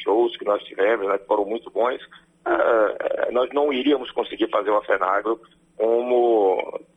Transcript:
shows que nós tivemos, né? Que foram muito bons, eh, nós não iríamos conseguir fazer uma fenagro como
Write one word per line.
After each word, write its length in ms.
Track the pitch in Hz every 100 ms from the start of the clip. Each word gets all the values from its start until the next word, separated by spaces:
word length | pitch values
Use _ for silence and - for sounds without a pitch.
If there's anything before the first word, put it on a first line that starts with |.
shows 320 | - 107 120 -
que 100 | 101
nós 180 | 104
tivemos, 440 | - - 101 117 98
né? 120 | 98
Que 80 | -
foram 180 | 104 101
muito 240 | 117 -
bons, 320 | 98 123 - - - _ _ -
eh, 840 | - - 113 104 - - - -
nós 200 | 120 127
não 180 | 139 147
iríamos 380 | 127 139 139 117
conseguir 400 | - 107 - 110
fazer 220 | 107 101
uma 120 | 107
fenagro 560 | - 98 95 101 107 113 - _ _ -
como 1040 | 110 117 123 123 120 113 95 92 - - -